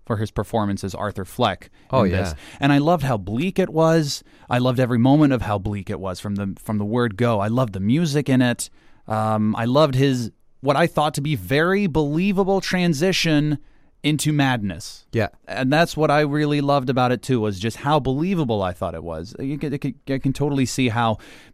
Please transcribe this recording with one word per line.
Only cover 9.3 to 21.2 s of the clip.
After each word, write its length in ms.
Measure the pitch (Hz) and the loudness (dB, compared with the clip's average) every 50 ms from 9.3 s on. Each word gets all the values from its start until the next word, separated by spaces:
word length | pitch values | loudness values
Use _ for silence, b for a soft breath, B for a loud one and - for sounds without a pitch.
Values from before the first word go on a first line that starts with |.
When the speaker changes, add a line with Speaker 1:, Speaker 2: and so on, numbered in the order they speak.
| 110 107 107 107 107 - | 0 2 2 0 0 0
Speaker 1:
I 80 | 117 | -2
loved 300 | 117 127 143 156 147 131 | 0 4 4 4 4 4
his, 360 | 127 139 143 131 123 120 104 - _ _ _ _ _ | 2 2 2 2 0 -2 -6 -10 _ _ _ _ _
what 160 | - 135 143 143 | -2 0 2 2
I 80 | 170 160 | 2 2
thought 280 | - - 147 156 147 | 0 0 -2 0 -2
to 60 | - | -2
be 140 | 139 151 151 | -2 -2 -4
very 520 | 110 90 87 131 147 160 175 190 202 208 190 | -4 -2 0 0 2 2 2 2 2 0 0
believable 760 | 131 156 151 143 147 160 185 202 196 180 196 180 196 190 | 0 0 0 0 0 0 0 0 2 0 2 2 0 0
transition 960 | - - - 180 180 175 160 131 165 190 175 - - 165 156 147 147 151 147 135 b b b b b b b b - | 0 -2 -2 0 2 2 2 2 2 0 0 0 0 2 2 2 2 0 -2 -4 b b b b b b b b -2
into 280 | 143 151 139 - 151 | 0 0 0 0 0
madness. 760 | 151 147 139 135 127 120 101 98 85 78 - - - - - _ - | 0 2 2 0 0 -2 -2 -6 -6 -8 -12 -16 -18 -20 -20 _ -2
Speaker 2:
Yeah. 160 | 113 104 - - - _ - | -2 -2 -2 -4 -12 _ -12
Speaker 1:
And 260 | 95 104 131 131 143 | -8 -4 -2 0 2
that's 240 | 156 170 170 - 151 | 2 2 2 0 -2
what 140 | 156 151 | 0 2
I 80 | 143 151 | 2 2
really 420 | 151 147 139 151 151 147 147 147 | 2 2 0 0 0 0 0 0
loved 300 | 139 139 143 143 127 127 | 0 2 0 0 0 0
about 200 | 131 123 127 123 | 0 2 2 2
it 120 | 123 110 - | 0 -2 0
too, 160 | - 131 120 | 0 0 0
was 200 | 107 107 101 90 | 0 -2 -4 -2
just 180 | 95 113 107 - | -4 -6 -6 -4
how 220 | - 139 151 156 | -2 0 0 2
believable 640 | 123 135 131 139 160 185 202 170 156 117 113 104 | 2 0 -2 -2 -2 -2 0 0 0 0 0 0
I 120 | 95 92 87 | 0 -2 -2
thought 200 | - 95 90 85 | -4 -6 -6 -6
it 100 | 82 82 | -6 -8
was. 320 | 85 82 80 85 104 - - | -8 -8 -8 -10 -10 -10 -10
You 180 | - 135 147 139 | -8 -8 -6 -6
can, 140 | 156 151 131 | -6 -6 -6
you 60 | 143 | -4
can, 160 | - 143 - - _ - | -6 -6 -8 -8 _ -6
I 120 | 139 131 | -6 -2
can 140 | - 135 131 | -2 -2 -2
totally 340 | - 143 151 147 139 131 117 | 0 -2 -2 0 0 -2 -2
see 220 | - - 131 123 | 0 0 0 0
how, 280 | 107 117 117 113 110 - | 2 0 0 0 0 -2